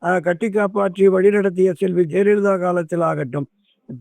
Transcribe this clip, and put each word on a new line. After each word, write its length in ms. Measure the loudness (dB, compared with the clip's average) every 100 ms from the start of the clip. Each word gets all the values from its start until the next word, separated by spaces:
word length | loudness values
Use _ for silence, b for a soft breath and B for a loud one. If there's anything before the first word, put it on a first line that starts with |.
ஆ, 160 | -2 -2
கட்டி 320 | -2 -2 -2
காப்பாற்றி 580 | -2 -2 -2 -2 2 2
வழிநடத்திய 640 | 4 4 2 0 2 0
செல்வி 300 | 0 -2 0
ஜெயலலிதா 580 | 0 2 2 2 2 0
காலத்தில் 400 | 0 -2 -2 -2
ஆகட்டும், 480 | -2 -2 -6 -8 -10 _ _ _ -20 -12